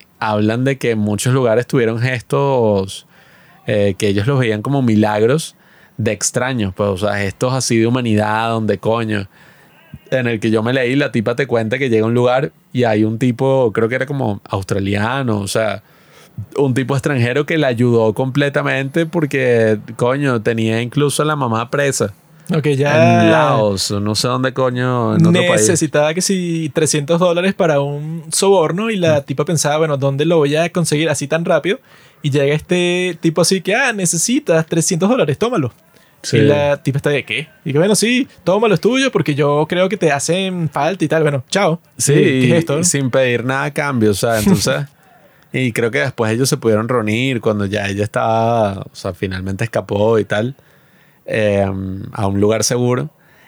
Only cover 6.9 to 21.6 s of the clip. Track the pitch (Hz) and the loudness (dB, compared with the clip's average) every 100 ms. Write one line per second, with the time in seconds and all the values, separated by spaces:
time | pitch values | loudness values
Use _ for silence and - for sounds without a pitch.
6.9 | 92 104 101 98 - 127 131 127 117 113 | 0 -2 -2 -4 -2 -2 -2 0 2 2
7.9 | 127 120 107 107 110 117 113 107 101 104 | 0 0 0 0 0 -2 -2 -2 -2 0
8.9 | 117 110 104 98 _ - - _ _ _ | -2 -2 -6 -6 _ -20 -20 _ _ _
9.9 | - - 131 120 113 117 110 113 135 123 | -20 -6 -2 -2 -2 0 0 0 0 0
10.9 | 135 139 123 110 120 131 117 110 131 135 | 0 -2 -2 -2 -2 -2 -2 -2 -2 0
11.9 | 110 110 120 123 127 156 - _ 123 117 | 2 2 2 2 2 -2 -8 _ -2 0
12.9 | 107 110 110 127 117 135 135 120 113 113 | 2 0 0 -2 0 0 2 2 0 -2
13.9 | 127 131 139 120 98 - 98 95 101 98 | -2 -4 -4 -4 -4 -6 -6 -4 -2 -2
14.9 | 101 107 135 127 104 98 117 110 98 - | -2 -2 -2 -2 -2 -2 -2 -2 -4 -10
15.9 | _ _ - - - 101 - 139 127 127 | _ _ -20 -20 -16 -8 -2 0 0 0
16.9 | 135 151 135 120 127 - 165 139 120 123 | -2 0 0 0 0 -2 0 0 2 2
17.9 | 117 110 104 131 135 143 143 143 135 135 | 4 2 0 -2 0 0 0 -2 -2 -2
18.9 | 165 165 175 147 139 127 120 113 107 - | -2 -2 -2 -2 0 2 4 4 0 -4
19.9 | 110 123 135 143 120 113 113 110 113 120 | -2 0 0 0 0 0 -2 0 -2 -2
20.9 | 143 147 - 151 151 127 113 | -2 -2 0 -2 -2 -2 -2